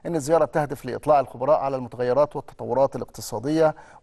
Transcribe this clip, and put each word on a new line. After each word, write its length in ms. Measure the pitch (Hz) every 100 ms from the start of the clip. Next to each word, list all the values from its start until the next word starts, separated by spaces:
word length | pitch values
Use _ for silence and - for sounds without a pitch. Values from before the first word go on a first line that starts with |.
| 175
إن 100 | 170
الزيارة 300 | 135 165 151
بتهدف 400 | 165 143 143 123
لإطلاع 340 | 113 143 147
الخبراء 400 | 127 120 131 139
على 160 | 139 131
المتغيرات 600 | 123 120 123 123 147 143
والتطورات 600 | - - 113 123 135 127
الاقتصادية 800 | 117 - - 107 131 160 156 - - -